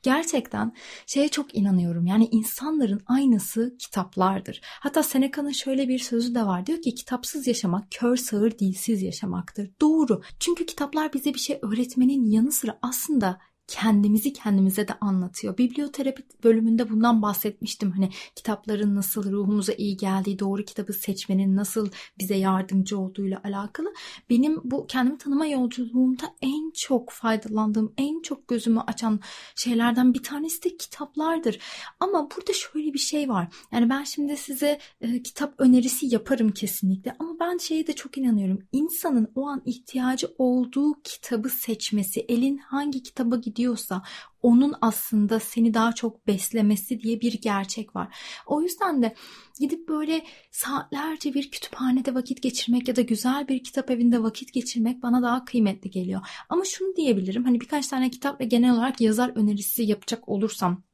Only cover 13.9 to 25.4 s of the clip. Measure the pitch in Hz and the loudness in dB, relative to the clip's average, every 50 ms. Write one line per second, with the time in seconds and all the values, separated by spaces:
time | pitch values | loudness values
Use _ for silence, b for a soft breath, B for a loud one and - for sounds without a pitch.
13.9 | 214 202 202 208 208 220 - 285 277 - - 214 202 190 190 190 190 208 208 202 | 6 6 6 6 4 4 2 0 -4 -4 -2 2 4 4 4 4 4 0 -2 -2
14.9 | - - - 202 190 185 180 180 - - - 208 190 196 247 240 247 - 294 285 | -4 -4 -2 0 0 0 -2 -2 -6 -8 -8 -6 0 0 0 0 2 -2 -6 -4
15.9 | 285 - 269 269 269 - - _ - _ - 233 226 226 220 226 226 226 247 214 | -4 -4 -4 -4 -4 -6 -14 _ -20 _ 4 6 6 6 4 4 4 2 2 2
16.9 | 220 214 226 240 233 220 208 208 196 - - 214 214 _ - 208 - - 220 196 | 2 4 4 6 4 4 2 0 -2 -2 -4 -4 -6 _ -8 -8 -6 -2 -2 -2
17.9 | 180 190 196 190 190 B B B B - - - 214 202 _ 220 214 202 214 208 | 2 2 0 0 -2 B B B B -8 -4 -4 -4 -4 _ -4 -2 0 2 2
18.9 | 202 202 190 - - 220 196 196 190 202 202 185 208 208 190 196 208 - 208 208 | 2 2 0 -2 -2 -4 -2 -2 0 0 2 2 2 2 2 0 -2 -2 -2 -4
19.9 | 196 190 208 190 190 190 190 202 202 190 208 196 196 202 208 - - - 196 190 | -4 -2 -2 0 0 0 0 -2 -2 -2 -2 -2 -2 -4 -6 -6 -8 -10 -8 -6
20.9 | 202 - - - 196 190 - - 190 190 196 196 190 196 202 196 - 220 214 196 | -8 -8 -4 -6 -6 -6 -2 0 0 2 4 4 2 2 0 0 -2 -4 -4 -4
21.9 | B B B B B - 202 185 202 190 190 190 190 190 190 190 190 190 190 190 | B B B B B -10 -4 -2 0 2 2 2 2 2 0 0 0 0 0 0
22.9 | 208 196 190 185 185 - 196 190 190 - _ 202 202 196 202 208 _ - 311 403 | -2 -4 -4 -6 -6 -4 -4 -4 -4 -4 _ -6 -6 -6 -8 -8 _ -6 -8 -8
23.9 | 415 B B B B B B _ 240 240 269 302 311 320 - 247 254 277 - - | -8 B B B B B B _ 2 4 4 4 2 -2 -2 -4 -4 -4 -4 -4
24.9 | - 262 247 254 294 277 - 285 277 285 | -2 0 0 0 0 -2 -4 -2 0 0